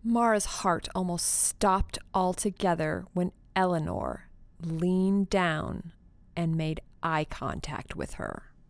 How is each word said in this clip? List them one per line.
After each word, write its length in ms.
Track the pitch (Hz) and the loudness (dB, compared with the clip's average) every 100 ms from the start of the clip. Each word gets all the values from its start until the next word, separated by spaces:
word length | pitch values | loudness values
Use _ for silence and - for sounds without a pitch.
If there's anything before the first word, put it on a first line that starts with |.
Mara's 420 | 226 233 233 214 | 2 4 4 4
heart 420 | - - 196 170 - | 0 -2 0 0 -2
almost 300 | - 185 175 | -4 -2 0
stopped 720 | - - - - 202 190 - - - | 0 2 2 2 4 4 0 -4 -4
altogether 920 | - 185 180 208 185 196 170 156 170 - | 0 0 2 -2 0 0 2 0 -2 -4
when 180 | 175 180 - - | -2 -2 -4 -6
Eleanor 760 | - 185 170 151 90 64 - - - - - | 0 2 2 -2 -4 -4 -6 -12 -20 -20 -12
leaned 720 | 165 160 180 185 190 196 196 | -8 -2 2 2 4 2 2
down 640 | 196 175 156 - - 165 - - - - | 2 2 0 -4 -8 -10 -18 -20 -20 -12
and 200 | - 165 | -4 -2
made 260 | 160 156 160 - - | 0 -2 -4 -8 -8
eye 220 | 165 160 | -2 -2
contact 720 | 156 - - - - - - | -2 -6 -6 -6 -6 -10 -10
with 200 | - - | -8 -8
her. 360 | - - - - - | -6 -8 -10 -14 -20